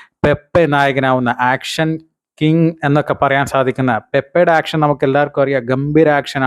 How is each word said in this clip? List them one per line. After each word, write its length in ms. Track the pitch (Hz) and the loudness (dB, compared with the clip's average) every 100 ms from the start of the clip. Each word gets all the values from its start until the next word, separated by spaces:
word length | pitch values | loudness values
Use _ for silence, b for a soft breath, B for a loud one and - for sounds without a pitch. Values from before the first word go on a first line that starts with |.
| B _ | B _
പെപ്പെ 400 | 147 147 - 175 156 143 | -2 -2 -2 0 2 2
നായകനാവുന്ന, 540 | 139 135 131 127 120 120 123 | 2 0 0 0 0 0 -2
ആക്ഷൻ 380 | 131 - - 160 160 - _ _ _ | -2 -4 -4 -4 -4 -10 _ _ _
കിങ് 280 | 156 165 165 165 143 | 0 2 0 0 0
എന്നൊക്കെ 280 | 147 - 135 | 0 0 -2
പറയാൻ 240 | 139 139 135 | 0 0 0
സാധിക്കുന്ന, 420 | 135 127 123 127 110 - | 0 -2 -2 -2 -2 -2
പെപ്പയുടെ 400 | 139 - 170 175 160 | -4 -2 0 2 2
ആക്ഷൻ 200 | - 160 | 0 -2
നമുക്ക് 220 | 151 139 139 | 0 0 0
എല്ലാവർക്കും 340 | 143 143 143 | 0 -2 -2
അറിയാം, 220 | 135 135 120 | -2 -2 -2
ഗംഭീര 380 | 131 143 156 151 143 | -4 0 2 2 2
ആക്ഷൻ 240 | 135 139 | -2 -2